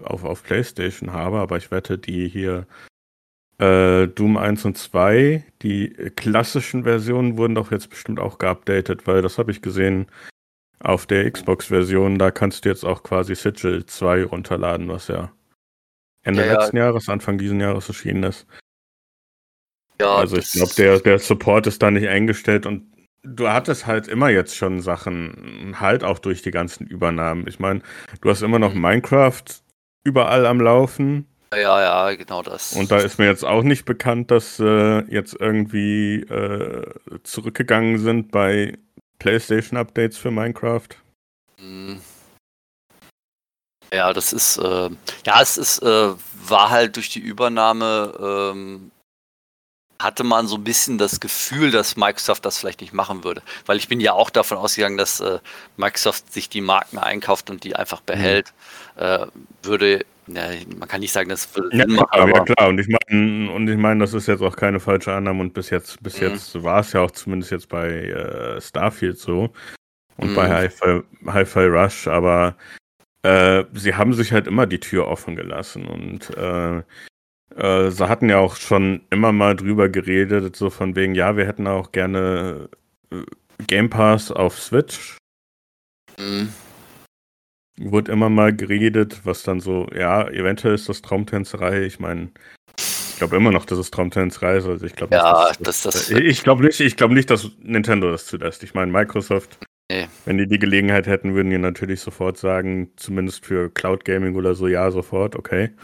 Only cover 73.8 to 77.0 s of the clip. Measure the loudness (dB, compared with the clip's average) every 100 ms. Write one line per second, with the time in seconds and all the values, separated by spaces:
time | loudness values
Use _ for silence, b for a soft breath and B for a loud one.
73.8 | -2 2 2 2 2 0 2 0 0 -2
74.8 | -4 -2 -2 -4 -8 -10 -10 -10 -12 -14
75.8 | -12 -10 -10 -12 -12 -8 -4 -2 -2 -4
76.8 | -8 B